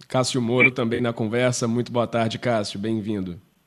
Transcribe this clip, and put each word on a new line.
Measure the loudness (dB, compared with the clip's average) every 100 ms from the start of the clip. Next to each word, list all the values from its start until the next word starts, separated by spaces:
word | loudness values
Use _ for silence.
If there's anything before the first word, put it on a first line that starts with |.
| -4
Cássio | 0 0 0
Moro | 0 4 4
também | 2 0 0
na | -2
conversa. | -2 -2 2 2 2 0
Muito | 0 0
boa | 0 0
tarde, | 0 0 0
Cássio. | 0 0 -2 -4
Bem-vindo. | -2 -2 -2 -4 -4 -8 -16 _